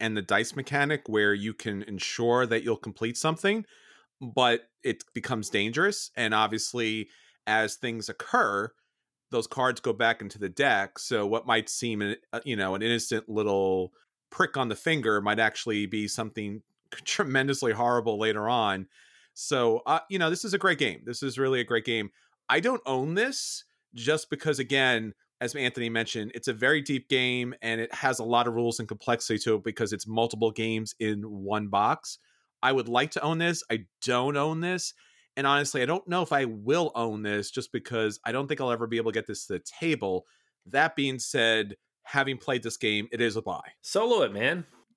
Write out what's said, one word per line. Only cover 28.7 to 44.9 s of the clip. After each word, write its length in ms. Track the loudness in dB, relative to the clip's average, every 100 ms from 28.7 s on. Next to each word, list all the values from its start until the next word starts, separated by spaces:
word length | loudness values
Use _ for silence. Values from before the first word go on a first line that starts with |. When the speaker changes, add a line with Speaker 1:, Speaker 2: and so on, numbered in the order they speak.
| -2
Speaker 1:
and 100 | -6
complexity 500 | -6 0 0 0 0
to 160 | 2 0
it 80 |
because 280 | 0 -4 -4
it's 140 | -4 -2
multiple 440 | 0 0 2 0
games 440 | 0 -2 -2 -4 -4
in 220 | -2 -2
one 460 | -6 -8 -4 -2 0
box. 500 | 2 2 0 -6 -16 _ _ _ _
I 100 | 2
would 160 | 2 2
like 220 | 0 0
to 100 | 0
own 160 | -2 0
this. 240 | 0 -2 -2
I 100 | -4 -4 _
don't 380 | 0 2 2 0
own 220 | 0 0
this. 340 | -2 -2 -4 -10 _ _ _ -2
And 100 | 2
honestly, 360 | 2 2 0
I 40 | 0
don't 220 | 0 0
know 140 | -2
if 100 | 2
I 140 | 2 0
will 440 | -2 2 2 2
own 280 | 0 -2 -2
this 280 | -2 -2 -2
just 200 | -8 -6
because 460 | -8 -4 0 0 -2
I 80 | -4
don't 160 | -4 -4
think 140 | -2
I'll 100 | -2
ever 140 | -2 0
be 100 | 0
able 160 | 0
to 60 | -2
get 80 | -4
this 200 | -8 -6
to 40 |
the 40 | -8 -8 -6
table. 440 | -2 0 0 -2 -4 _ _ _
That 320 | -4 0 2 2
being 220 | -2 -2
said, 580 | -2 2 4 4 0 -8 _ _
having 340 | -4 0 0 -2
played 240 | -2 -2
this 160 | -4 -2
game, 300 | 0 0 -2
it 80 | 0
is 160 | 0 0
a 60 |
buy. 300 | -4 -8 -10 -18
Speaker 2:
Solo 400 | -4 0 2 2
it, 100 | 2
man. 320 | 0 -2 -2 -6 _ _